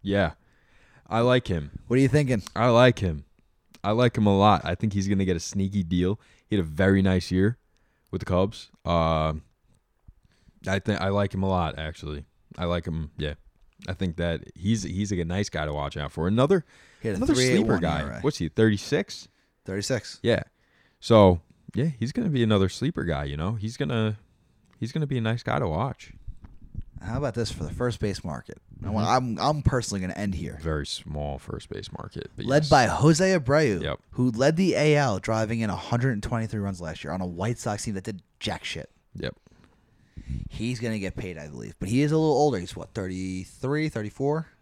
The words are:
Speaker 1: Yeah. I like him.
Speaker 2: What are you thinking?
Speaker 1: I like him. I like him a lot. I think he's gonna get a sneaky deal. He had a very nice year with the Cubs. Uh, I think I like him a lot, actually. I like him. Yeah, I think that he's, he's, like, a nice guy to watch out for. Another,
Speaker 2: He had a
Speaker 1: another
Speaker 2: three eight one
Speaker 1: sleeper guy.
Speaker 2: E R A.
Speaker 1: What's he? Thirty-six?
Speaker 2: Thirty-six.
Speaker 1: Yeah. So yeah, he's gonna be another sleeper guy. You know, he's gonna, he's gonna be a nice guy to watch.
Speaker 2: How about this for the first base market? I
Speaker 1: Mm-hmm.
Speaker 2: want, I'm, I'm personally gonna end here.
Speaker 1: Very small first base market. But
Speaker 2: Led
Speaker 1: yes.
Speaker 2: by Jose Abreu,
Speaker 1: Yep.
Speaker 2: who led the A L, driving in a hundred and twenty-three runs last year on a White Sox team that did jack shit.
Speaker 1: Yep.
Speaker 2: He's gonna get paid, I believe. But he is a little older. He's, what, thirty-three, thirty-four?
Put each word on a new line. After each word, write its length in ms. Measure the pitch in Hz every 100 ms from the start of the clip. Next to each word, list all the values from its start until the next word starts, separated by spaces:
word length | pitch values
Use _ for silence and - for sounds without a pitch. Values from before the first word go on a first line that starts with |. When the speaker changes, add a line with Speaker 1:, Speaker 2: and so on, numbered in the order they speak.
Speaker 1:
Yeah. 300 | 98 98 85 - _ _ _ _ _ _ _
I 120 | 113
like 280 | 120 127 -
him. 240 | 85 73 - -
Speaker 2:
What 100 | 123
are 40 |
you 60 | 135
thinking? 340 | 151 139 117 - -
Speaker 1:
I 140 | 120
like 300 | 117 127 120
him. 260 | 92 76 - _ _ _ _ -
I 80 | 101
like 260 | 110 123 -
him 80 | 104
a 100 | 98
lot. 260 | 104 95
I 100 | - 87
think 180 | 110
he's 140 | 98 98
gonna 180 | 98 92
get 100 | 87
a 40 |
sneaky 440 | - 101 95 101
deal. 360 | 85 90 90 107 _ _ _
He 80 | 104
had 100 | 80
a 20 |
very 340 | 76 95 98
nice 300 | 95 92 -
year 260 | 92 101 120 _ _ _ _ _
with 80 | 92
the 60 | -
Cubs. 440 | 90 98 - - _
Uh, 500 | - 85 80 80 78 78 - _ _ _ _ _ - _ _ _ _ _ -
I 120 | 98
think 200 | - 101
I 80 | 95
like 240 | 101 101
him 100 | 95
a 60 | 95
lot, 280 | 92 82 -
actually. 480 | 78 80 76 73 76 _ _ -
I 80 | 87
like 200 | 87 85
him. 240 | 80 73 -
Yeah, 180 | 73 73 - _ _ _ -
I 60 |
think 240 | 90 95 85
that 260 | 85 82 - -
he's, 280 | 92 113
he's, 280 | 95 92 104
like, 100 | 92
a 40 | 82
nice 240 | 92 104
guy 160 | 80 76
to 80 |
watch 240 | 73 71 -
out 140 | 71
for. 160 | - 85
Another, 360 | 110 143 190 - - - _
Speaker 2:
He 60 | 113
had 80 | 104
a 20 |
Speaker 1:
another 160 | 269 277
Speaker 2:
three 100 | 127
eight 100 | 127
one 80 | 113
Speaker 1:
sleeper 140 | 90
guy. 180 | 82 73
Speaker 2:
E 40 |
R 80 | 71
A. 60 | 58
Speaker 1:
What's 160 | 127 -
he? 100 | 82
Thirty-six? 800 | - 110 101 - 143 202 - - _ _ _ -
Speaker 2:
Thirty-six. 540 | 98 101 123 - -
Speaker 1:
Yeah. 200 | 117 113 - _ _ _ _ _
So 420 | - 113 98 87 _ _ - -
yeah, 140 | 156 135
he's 120 | 123
gonna 180 | 240 220
be 120 | 139
another 280 | 113 104 95
sleeper 340 | - 131 -
guy. 220 | 82 71 71
You 120 | 73
know, 160 | 85
he's 240 | 113 107 120
gonna, 400 | 139 120 110 107 _ _ _ _ _ _
he's 120 | 113
gonna 140 | 160 143
be 100 | 131
a 20 |
nice 220 | 110 117
guy 160 | - 143
to 80 | 113
watch. 460 | 78 131 - - - - - - - - - - -
Speaker 2:
How 160 | - 123
about 180 | 143 120
this 160 | 107
for 120 | -
the 100 | -
first 260 | - 123 110
base 240 | 107 95
market? 340 | 92 65 - - _ -
I 40 | -
Speaker 1:
Mm-hmm. 80 |
Speaker 2:
want, 140 | 107 95
I'm, 300 | 127 127 95
I'm 220 | 117 151
personally 400 | - 131 113 98
gonna 120 | 92
end 200 | - 101
here. 240 | 90 76 76
Speaker 1:
Very 240 | 80 78 71
small 500 | - 82 76 73 67
first 320 | - - -
base 200 | - -
market. 400 | - - - - -
But 100 | -
Speaker 2:
Led 180 | 139
Speaker 1:
yes. 60 | 151
Speaker 2:
by 160 | 143 113
Jose 500 | 87 151 156 190 185
Abreu, 460 | 123 147 147 92
Speaker 1:
Yep. 160 | 73 - _
Speaker 2:
who 200 | - 127
led 240 | 113 135 160
the 180 | 190 107
A 200 | 151 147
L, 240 | 135 95
driving 400 | - 110 110 117
in 100 | 110
a 60 | 87
hundred 380 | - 120 131
and 100 | 107
twenty-three 360 | - 117 110 107
runs 200 | 98 90
last 220 | 85 80
year 100 | 71
on 80 | 90
a 60 | 90
White 320 | 85 101 120
Sox 240 | 120 104
team 100 | - 98
that 100 | 92
did 180 | 98 _ _
jack 240 | - 87
shit. 260 | - - - _ _ -
Speaker 1:
Yep. 200 | 62 - _ _ _ _ _ _ _ - - - -
Speaker 2:
He's 300 | - 117 120
gonna 180 | 117 110
get 160 | 95 -
paid, 220 | 98 80
I 120 | 76
believe. 260 | 67 53 -
But 100 | 95
he 120 | 120
is 100 | 147
a 60 | 156
little 160 | 156 135
older. 220 | 147 110
He's, 180 | 87 92
what, 180 | - -
thirty-three, 920 | 92 92 95 92 90 - 131 151 156
thirty-four? 580 | 120 107 - 139 151 160 _